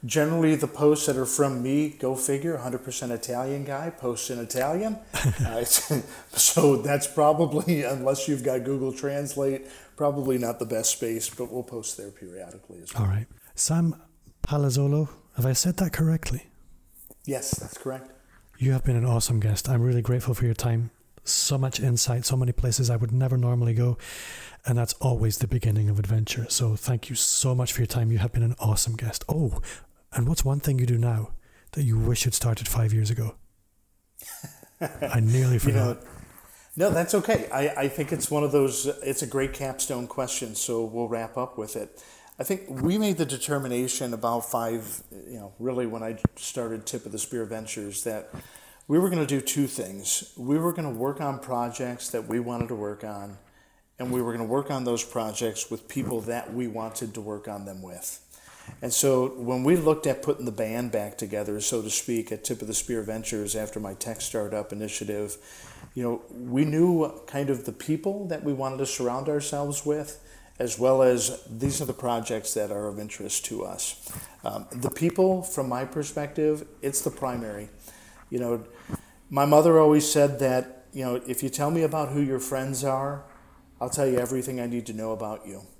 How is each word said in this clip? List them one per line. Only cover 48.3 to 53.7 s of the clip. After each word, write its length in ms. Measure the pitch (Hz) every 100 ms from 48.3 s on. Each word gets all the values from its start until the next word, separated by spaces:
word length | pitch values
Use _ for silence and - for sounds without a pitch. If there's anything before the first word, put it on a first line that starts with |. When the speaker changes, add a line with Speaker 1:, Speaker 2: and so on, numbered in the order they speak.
| - - - - - -
Speaker 1:
we 120 | 151
were 100 | 190
gonna 160 | 175 143
do 140 | 139
two 280 | 131 147 139
things. 640 | - 185 196 196 - - -
We 220 | 123 151
were 160 | 170
gonna 160 | 170 156
work 320 | 113 131 139
on 180 | 147 135
projects 680 | - 123 120 117 127 120 -
that 180 | 120 98
we 120 | 117
wanted 300 | 120 120 117
to 60 | 117
work 280 | 104 101
on, 340 | 110 104 101 98 - _ _